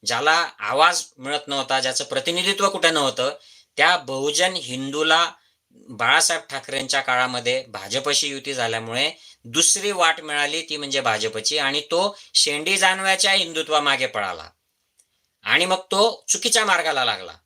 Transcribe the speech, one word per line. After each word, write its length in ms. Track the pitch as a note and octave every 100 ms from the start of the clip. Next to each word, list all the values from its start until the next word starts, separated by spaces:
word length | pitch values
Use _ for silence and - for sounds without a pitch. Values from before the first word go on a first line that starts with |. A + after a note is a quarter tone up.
| -
ज्याला 420 | A#2 D3 E3 E3 -
आवाज 460 | G#2 C3 E3 F3 - _
मिळत 300 | C3 D3 C#3+
नव्हता, 320 | C#3 C3 C3
ज्याचं 240 | C3 B2+
प्रतिनिधित्व 640 | C#3 C3 B2+ F3 F3+ G3 G3
कुठे 220 | F#3+ E3
नव्हतं, 420 | D#3+ C3+ B2 B2+ - - - _ -
त्या 200 | D#3 F3+
बहुजन 580 | C3 C3+ C#3+ C#3+ F3+
हिंदूला 760 | F#3 B2 B2+ C3+ C#3+ D#3+ D#3+ E3 - _ _ _
बाळासाहेब 720 | _ - A2 A#2 C#3+ - E3 -
ठाकरेंच्या 500 | C3+ - C3+ C3 C#3
काळामध्ये 640 | C3+ B2+ B2+ B2 A#2+ C3 B2
भाजपशी 600 | G#2 G2 B2 C#3 C#3 D3
युती 260 | C#3 C3
झाल्यामुळे 580 | C3 A#2 A2+ A2+ A#2+ D3 - - -
दुसरी 480 | A#2 B2+ - G3+ G3+
वाट 280 | F#3+ E3 D#3+
मिळाली, 420 | D#3 D3 C#3+ D#3+
ती 140 | D#3+ D3+
म्हणजे 240 | C#3 C3+
भाजपची. 580 | A#2+ G#2+ A2 A2 G#2+ D3
आणि 220 | C#3 C#3+
तो 380 | D3 E3+ G3 G3+ -
शेंडी 440 | - - D3 D#3+ F#3+
जानव्याच्या 540 | F#3+ F#3 F#3+ F#3+ G3+
हिंदुत्वामागे 760 | G3 E3+ D#3+ D#3 D3+ C#3+ C3+ B2+
पळाला 440 | A2 G2 E2+ D#2 _ _ _ _ _ _ _ _ _
आणि 240 | G#2+ C3+ F3+
मग 140 | F#3
तो 440 | - F#3+ A3+ - -
चुकीच्या 360 | - A#3+ A3+
मार्गाला 400 | G#3 F3 D#3+ C#3+
लागला. 280 | B2 G2+ F2+ D#2